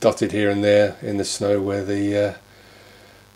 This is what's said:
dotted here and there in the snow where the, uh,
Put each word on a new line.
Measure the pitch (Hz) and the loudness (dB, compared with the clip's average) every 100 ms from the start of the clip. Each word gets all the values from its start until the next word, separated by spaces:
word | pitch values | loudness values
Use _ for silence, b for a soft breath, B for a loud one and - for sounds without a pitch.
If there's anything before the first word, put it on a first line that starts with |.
dotted | 113 - 101 | 0 2 -2
here | 101 101 | 0 0
and | 101 | 2
there | 104 104 101 - | 4 4 4 -2
in | 110 101 | -6 -6
the | |
snow | 98 - 101 101 | -4 -4 0 0
where | 98 101 | 0 -4
the, | 95 101 101 101 | -4 -2 -2 0
uh, | 104 - B B B B B B B B B | -2 -4 B B B B B B B B B